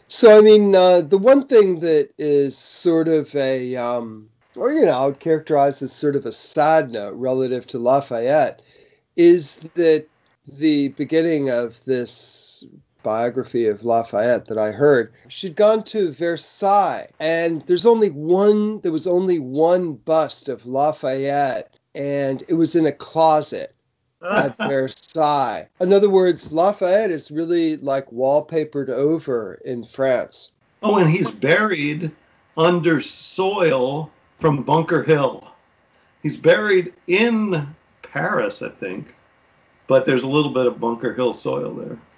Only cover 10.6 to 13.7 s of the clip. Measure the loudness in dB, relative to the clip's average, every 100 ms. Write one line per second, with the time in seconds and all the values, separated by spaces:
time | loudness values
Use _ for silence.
10.6 | 0 0 -2 -6 -4 -2 0 -2 -2 -4
11.6 | -4 -10 -6 -6 -6 -10 -12 -10 -8 -10
12.6 | -12 -20 _ _ -6 -4 -4 -4 -6 -2
13.6 | -2